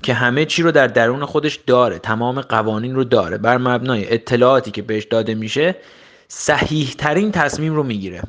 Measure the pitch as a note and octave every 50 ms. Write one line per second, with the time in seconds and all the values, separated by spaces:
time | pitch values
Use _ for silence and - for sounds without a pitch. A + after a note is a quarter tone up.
0 | - - B2 A2+ B2 B2 B2 C#3+ D#3 D3+ - - E3 E3+ D#3 D3 C3+ A#2+ G#2 A#2+
1 | A#2 A#2 B2+ C#3+ D3 C#3+ - D3+ D3 D3+ - - - - B2 B2 B2 A2+ F2+ E2
2 | - - A2 A2 A#2 B2 B2+ C#3 C#3 - A#2 A2 G#2+ A2+ G#2+ G#2+ A#2 B2+ B2+ C3
3 | C3 A#2+ B2 A2 F#2 E2 F#2 G#2+ G#2+ A2+ B2 B2+ B2+ B2+ B2 A#2+ B2 C3 B2+ G#2+
4 | F#2+ - A2+ A2+ - - B2+ A#2 B2 B2+ C3+ C3 A#2+ A2+ G#2 G#2+ G#2 A2 G#2+ G#2+
5 | G#2 - A#2 A2+ A2 A2 A2 A2 A2 G#2+ - C#3 D3+ F3+ F#3 - - - - -
6 | - - _ _ _ - - - - - D3+ C3+ - - D#3 D#3 D3 B2+ - -
7 | - D3+ D3+ F3+ G#3 G#3+ G3 F3+ D3+ C#3+ - - D#3 D#3+ D#3 D3+ C#3+ B2+ A2 G#2
8 | F#2+ F#2 F2 E2+ E2